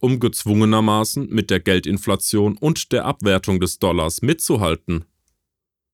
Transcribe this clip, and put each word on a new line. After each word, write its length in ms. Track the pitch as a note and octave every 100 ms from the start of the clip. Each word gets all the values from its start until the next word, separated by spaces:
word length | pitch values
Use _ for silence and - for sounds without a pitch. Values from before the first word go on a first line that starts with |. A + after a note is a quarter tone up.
um 180 | B2+ B2+
gezwungenermaßen 1120 | A#2 - G#2+ G#2 G#2+ A2 A2 G#2+ A2 C#3 C#3
mit 220 | A2 -
der 100 | F#2+
Geldinflation 960 | G2 F#2+ D2+ G2 - F#2+ - G#2+ G#2 -
und 320 | D3+ D#3 -
der 140 | B2+
Abwertung 560 | - - G#2 F#2+ - F#2
des 180 | F2+ -
Dollars 440 | F#2+ E2+ D#2+ -
mitzuhalten? 800 | A#2+ E3 - B2+ F2 E2 - E2 - _ _ _ _ _ _ _ _